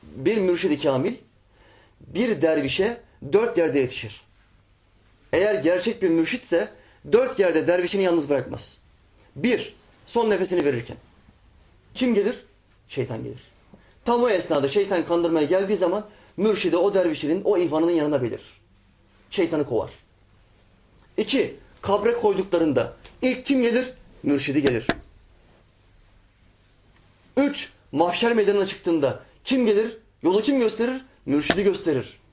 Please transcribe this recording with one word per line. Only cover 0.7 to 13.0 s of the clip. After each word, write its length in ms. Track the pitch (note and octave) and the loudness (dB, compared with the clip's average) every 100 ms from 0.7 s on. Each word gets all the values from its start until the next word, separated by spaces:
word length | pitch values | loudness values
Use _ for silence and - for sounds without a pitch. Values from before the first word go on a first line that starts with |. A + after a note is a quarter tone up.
| D3 | 0
kamil 340 | D3+ C3 E3+ A#3+ - _ _ _ _ - _ _ | 0 0 -2 -6 -16 _ _ _ _ -20 _ _
bir 400 | - D#3+ A#3+ E3+ | -10 -4 -2 0
dervişe 600 | D#3+ D#3 C3+ C3+ G3+ A#3 - _ C3 | 0 0 0 0 -2 -2 -14 _ 0
dört 240 | G3+ A#3 F3+ | 0 2 0
yerde 220 | D#3+ C#3+ | 0 2
yetişir. 420 | B2+ - - - - _ _ _ _ _ _ _ _ _ _ | -2 -4 -10 -14 -20 _ _ _ _ _ _ _ _ _ _
Eğer 220 | D#3 G3+ G3 | 0 2 2
gerçek 460 | D3 F3+ A3+ A#3 | 0 2 0 0
bir 80 | F#3 | 0
mürşitse 640 | E3 D#3+ A#3+ - E3+ G#3 - - _ - | 2 0 -2 0 0 -2 -10 -20 _ 0
dört 280 | A3 B3+ - | 2 2 2
yerde 280 | F#3 D#3+ D3 | 2 2 2
dervişini 360 | F3+ F3 G3 | 0 0 0
yalnız 260 | F#3+ E3+ C#3+ | 2 0 0
bırakmaz. 500 | C#3 - B2+ - - _ _ _ _ - - | -2 -2 -6 -6 -8 _ _ _ _ -20 -4
Bir, 400 | A3 A3 - - _ _ - | 0 0 -4 -14 _ _ -2
son 240 | A#3 A3+ | 0 2
nefesini 360 | G3 F#3 F3+ C#3+ | 2 2 2 0
verirken. 320 | B2 - E2 - _ - _ _ _ _ _ _ | -2 -6 -16 -18 _ -20 _ _ _ _ _ _
Kim 220 | - B3+ G#3 | -4 0 2
gelir? 300 | G3+ B3 - _ _ _ _ | 0 -4 -12 _ _ _ _
Şeytan 360 | - | -8